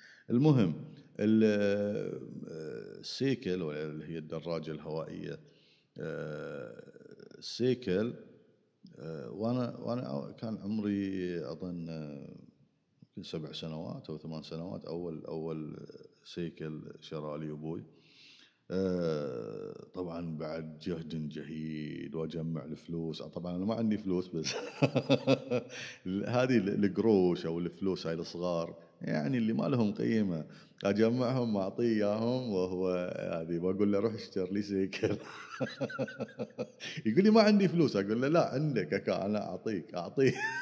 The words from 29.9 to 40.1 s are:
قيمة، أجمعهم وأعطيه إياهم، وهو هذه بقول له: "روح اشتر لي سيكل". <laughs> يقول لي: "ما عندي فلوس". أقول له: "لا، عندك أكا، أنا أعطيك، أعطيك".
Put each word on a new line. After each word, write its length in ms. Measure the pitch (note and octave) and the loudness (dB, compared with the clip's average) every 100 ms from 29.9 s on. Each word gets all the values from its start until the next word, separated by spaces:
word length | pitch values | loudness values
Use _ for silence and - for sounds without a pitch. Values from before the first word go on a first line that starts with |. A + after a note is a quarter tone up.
قيمة، 520 | - A#2 A2+ G2 E2 D2+ - - - G2 | 2 2 4 2 0 -6 -12 -20 -4 0
أجمعهم 720 | G#2 A2+ B2 A#2+ C3 A#2+ G#2 | 4 4 4 2 2 2 0
وأعطيه 280 | F#2+ - A#2+ A2 | 0 2 2 4
إياهم، 540 | G2+ G#2 A#2 B2+ A#2+ | 4 2 2 0 0
وهو 340 | F#2+ F#2 F#2 F#2 F2+ F2+ - | 2 2 2 2 2 0 -4
هذه 380 | F2+ E2+ E2 E2+ | -4 -4 -2 0
بقول 320 | F2+ G2 G#2 | 2 4 4
له: 80 | G2 | 4
"روح 140 | A2+ | 2
اشتر 340 | A2 - G2 F2+ | -2 -6 -2 -2
لي 100 | G2+ | 0
سيكل". 560 | G#2 G2 F#2+ - A2 G#2+ | 0 0 0 0 0 0
<laughs> 1900 | - - - - - - - C6+ C4 C6+ A#3+ - A3+ - - - - - D3 | -6 -14 -12 -6 -6 -4 -6 -4 -6 -6 -10 -8 -10 -8 -10 -10 -10 -4 2
يقول 180 | B2+ | 6
لي: 60 | G#3 | 8
"ما 100 | A3+ | 10
عندي 260 | G#3 G#3 F#3+ | 10 8 6
فلوس". 280 | E3 C3+ G#2 | 6 4 4
أقول 260 | G2 A2+ | 2 2
له: 60 | C3+ | 4
"لا، 260 | E3+ B2 | 6 4
عندك 400 | B2+ D#3 A#2 F2+ | 2 0 2 2
أكا، 320 | G2 - F2+ F#2+ | 0 2 0 2
أنا 240 | G#2+ F2 | 0 -2
أعطيك، 440 | F#2 A2+ G2 - F2 | -4 -2 -4 -4 -6
أعطيك". 380 | F2 | -4